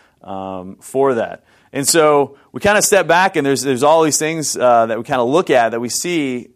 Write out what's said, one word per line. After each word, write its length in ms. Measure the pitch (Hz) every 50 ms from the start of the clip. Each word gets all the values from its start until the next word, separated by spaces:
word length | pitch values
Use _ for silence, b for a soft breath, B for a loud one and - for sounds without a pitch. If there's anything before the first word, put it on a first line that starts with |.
| b b b b -
um, 500 | 92 98 95 95 95 95 92 90 95 98 -
for 340 | - - - 131 139 135 123
that. 300 | 113 98 85 87 - b b b b b b
And 140 | - 139 135
so 500 | - - 170 151 151 147 143 131 - B B B B
we 100 | - 127
kinda 220 | - 202 208 202
step 240 | - - 208 190 170
back, 300 | 160 165 175 190 190 -
and 100 | 160 139
there's, 160 | 139 139 117
there's 220 | 127 143 131 117 143
all 180 | 147 160 165
these 160 | 160 151 - -
things, 380 | 156 156 165 160 143 - -
uh, 300 | 82 120 123 120 117 113
that 120 | 113 110 113
we 60 | 113
kinda 180 | - 139 127
look 260 | 117 123 143 135 - -
at, 200 | 139 123 117 110
that 100 | 117 117
we 100 | 123 113
see 600 | - - - 175 175 156 143 131 123 123 - - _